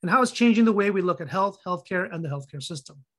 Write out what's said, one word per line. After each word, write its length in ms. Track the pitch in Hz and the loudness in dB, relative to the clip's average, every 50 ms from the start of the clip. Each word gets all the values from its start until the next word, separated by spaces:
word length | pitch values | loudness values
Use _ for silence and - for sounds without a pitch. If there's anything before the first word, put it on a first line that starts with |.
and 80 | - 175 | -2 0
how 120 | 196 262 | 2 2
it's 100 | 254 240 | 2 2
changing 320 | - - 233 233 226 220 233 | 2 2 4 4 6 6 4
the 80 | 226 | 4
way 180 | 214 202 202 202 | 4 4 2 2
we 120 | 202 196 | 0 0
look 180 | 180 180 175 175 | 0 0 -2 -2
at 80 | 170 139 | -4 -6
health, 300 | - 190 190 202 196 _ _ 185 | -2 -2 -2 -2 -4 _ _ -6
healthcare, 400 | 180 175 170 - 190 180 185 - - | -6 -6 -6 -4 -4 -4 -4 -4 -6
and 80 | 165 165 | -8 -8
the 60 | 151 | -6
healthcare 340 | 139 143 135 - - 143 135 | -8 -8 -10 -12 -14 -14 -12
system. 400 | - 175 143 - - 151 143 131 _ _ | -10 -12 -12 -14 -16 -20 -20 -20 _ _